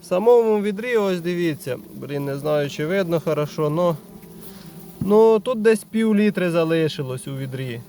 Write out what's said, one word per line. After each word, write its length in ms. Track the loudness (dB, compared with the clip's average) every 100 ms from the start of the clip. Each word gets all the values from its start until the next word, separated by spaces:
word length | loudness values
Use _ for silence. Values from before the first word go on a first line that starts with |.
В 40 | -2
самому 560 | 2 6 6 4 0
відрі, 360 | -2 -4 -2 0
ось 240 | 0 -2
дивіться, 560 | -2 -2 -2 -2 -6 -8 -10
блін, 320 | -14 -8 -6 -4
не 120 | -4
знаю, 320 | -2 0 -2
чи 160 | -4 -2
видно 340 | -2 0 -2
хорошо, 500 | 0 -2 -2 -2 -2
но, 280 | 2 0 0 -8 -20 -20 -18 -18 -18 -18 -18 -20 -6
ну, 380 | 2 6 6 4
тут 220 | 0 0
десь 220 | 2 2
пів 320 | 0 -2 2 4
літри 360 | 2 2 0
залишилось 760 | 2 2 2 0 -2 -6 -8 -8
у 100 | -8
відрі. 440 | -8 -8 -8 -10